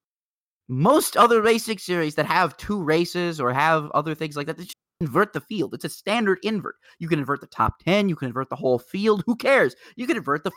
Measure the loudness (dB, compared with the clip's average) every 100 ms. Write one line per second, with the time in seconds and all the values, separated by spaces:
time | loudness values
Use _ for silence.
0 | _ _ _ _ _ _ -8 0 4 4
1 | 2 4 4 6 4 2 -2 -8 -4 -2
2 | -2 -2 0 2 0 -2 -6 -2 2 2
3 | 2 -2 -4 -2 -2 2 2 2 0 -2
4 | -2 -4 -6 -6 -8 -8 -14 -18 _ -8
5 | -2 0 0 -2 -6 -4 -4 -6 -10 -8
6 | -4 0 0 0 -2 -4 -6 -12 _ -12
7 | -4 -2 -2 -4 -6 -2 -2 0 0 2
8 | 2 -2 -4 -6 -6 -4 0 0 0 -2
9 | 0 2 0 -2 2 4 4 0 -14 -8
10 | -4 -4 -2 -4 -4